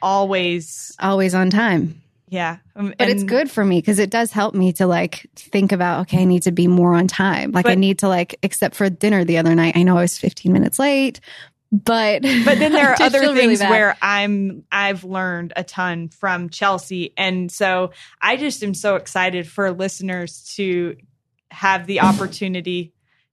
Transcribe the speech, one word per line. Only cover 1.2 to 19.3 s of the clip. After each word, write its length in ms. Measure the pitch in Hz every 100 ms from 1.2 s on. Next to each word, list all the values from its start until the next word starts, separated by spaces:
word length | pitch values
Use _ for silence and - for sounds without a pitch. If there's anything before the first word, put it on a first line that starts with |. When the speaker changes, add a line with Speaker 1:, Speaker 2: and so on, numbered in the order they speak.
| 190 185
Speaker 2:
on 140 | 190
time. 520 | 208 226 175 156 - _ _ -
Speaker 1:
Yeah. 280 | 180 165 175 _ -
Um, 180 | 202 -
Speaker 2:
But 120 | 247
it's 120 | 202
Speaker 1:
and 60 | 196
Speaker 2:
good 220 | 240 294
for 140 | - 196
me 160 | 180
'cause 180 | 160 202
it 100 | 202
does 220 | 226 233
help 220 | 214 202 196
me 160 | 185
to, 140 | 170 185
like, 380 | 175 175 - - -
think 360 | - 202 196
about, 280 | 190 180 160
"Okay, 200 | 185 180
I 40 | 185
need 180 | 175
to 80 | 180
be 160 | 175 175
more 260 | 180 175
on 140 | 170 185
time." 440 | - 190 170 67
Like, 140 | 180 208
I 60 |
Speaker 1:
But 60 | 190
Speaker 2:
need 200 | 196 190
to, 80 | 196
like, 300 | 180 175 -
except 320 | 196 - 196 -
for 140 | 196
dinner 360 | 180 208 202 170
the 120 | 165
other 160 | 165 165
night, 200 | 165 170
I 80 |
know 140 | 180 175
I 40 |
was 160 | 175 -
fifteen 360 | - - 180
minutes 260 | 185 226 -
late, 400 | 277 277 269 - - - - _ -
but 500 | 208 - 226 214 208
Speaker 1:
But 380 | 269 254 233 269
then 120 | 302
there 160 | 311 277
Speaker 2:
<laughs> 20 |
I 40 |
Speaker 1:
are 20 | 254
Speaker 2:
did 80 | 254
Speaker 1:
other 120 | 269
Speaker 2:
feel 120 | 285
really 140 | 262 240
Speaker 1:
things 120 | 226
Speaker 2:
bad. 100 | 196
Speaker 1:
where 280 | 220 208 -
I'm, 640 | 190 202 202 202 196 180 156
I've 320 | 196 202 190
learned 480 | 180 190 185 175 170 -
a 60 |
ton 440 | 185 - 180 170 165
from 400 | _ 196 180 175
Chelsea. 640 | - 202 190 - 185 170 -
And 340 | 190 185 180
so 400 | - 196 185 185 - - -
I 160 | 190 262
just 260 | 294 -
am 100 | 208 190
so 200 | 208 190
excited 520 | - 190 185